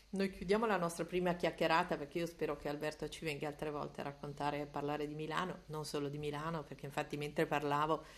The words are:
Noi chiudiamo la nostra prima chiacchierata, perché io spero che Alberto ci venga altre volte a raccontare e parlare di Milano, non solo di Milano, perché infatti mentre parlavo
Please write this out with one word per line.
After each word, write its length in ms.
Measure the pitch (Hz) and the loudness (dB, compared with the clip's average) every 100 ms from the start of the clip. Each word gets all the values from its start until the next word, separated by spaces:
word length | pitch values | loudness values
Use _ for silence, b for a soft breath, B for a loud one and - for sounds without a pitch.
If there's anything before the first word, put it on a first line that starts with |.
| - | -6
Noi 180 | 190 196 | 0 0
chiudiamo 340 | 190 180 208 226 | 0 2 4 4
la 120 | 190 | 4
nostra 280 | 170 170 170 | 2 0 0
prima 300 | 180 180 175 | 2 2 4
chiacchierata, 640 | 170 160 165 160 175 156 | 2 4 6 6 4 0
perché 220 | 143 170 | -2 -2
io 80 | 165 | -4
spero 280 | 165 151 143 | -2 -2 -2
che 120 | 151 | -4
Alberto 380 | 147 151 151 151 | -2 -2 -4 -6
ci 140 | - 160 | -4 -4
venga 220 | 143 156 | -2 -4
altre 240 | 143 156 | -4 -4
volte 300 | 147 143 - | -4 -4 -6
a 20 | |
raccontare 580 | 143 143 147 143 143 143 | -6 -6 -10 -2 -2 0
e 40 | 147 | -2
parlare 420 | 147 143 147 147 | -2 -2 -2 -2
di 80 | 151 | -4
Milano, 480 | 156 156 185 151 - | -2 0 0 -4 -8
non 180 | 156 147 | -6 -4
solo 220 | 151 143 | -2 -2
di 80 | 147 | -2
Milano, 460 | 151 147 160 165 | -2 -2 -2 -4
perché 220 | 143 135 143 | -6 -10 -4
infatti 320 | 139 147 147 | -2 -2 -2
mentre 280 | 147 147 156 | -2 2 2
parlavo 560 | 147 147 143 156 156 B | 4 4 4 4 2 B